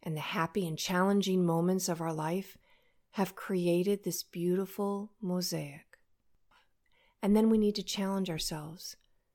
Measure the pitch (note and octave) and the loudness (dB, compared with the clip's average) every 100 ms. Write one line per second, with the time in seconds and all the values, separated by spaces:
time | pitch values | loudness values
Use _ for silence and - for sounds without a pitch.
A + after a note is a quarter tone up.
0 | E3+ D#3 - G#3+ E3 G#3+ E3+ D#3+ - F3+ | -8 -6 -4 -2 -2 -2 -4 -4 0 2
1 | F#3+ G3+ F#3+ F#3 F3 E3 F3 F#3+ F#3 E3 | 4 4 2 2 4 2 2 0 0 -2
2 | E3 D#3 D#3 F#3 F#3+ - _ _ _ _ | -4 -4 -2 -4 -6 -18 _ _ _ _
3 | _ - F#3 - - F#3+ F3 F3 F#3 G3+ | _ -2 -2 -4 -4 0 2 2 2 0
4 | F3+ - - F3 F3 F#3 F#3+ - G3+ G3+ | -2 -6 -8 -2 0 0 -2 -4 -4 -4
5 | G#3 - F#3 F3+ F3+ D#3+ D3 D3+ - - | -8 -8 -2 -2 -2 -4 -6 -12 -20 -20
6 | _ _ _ _ _ _ _ _ _ _ | _ _ _ _ _ _ _ _ _ _
7 | _ - G3+ G#3+ A3 A3 G#3 G#3 F#3 G#3 | _ -4 4 6 6 6 4 2 -4 -2
8 | F#3+ G3 F#3 D#3+ - D#3 D3+ E3+ - - | -2 -2 -2 -4 -4 -6 -10 -14 -16 -16
9 | _ _ _ | _ _ _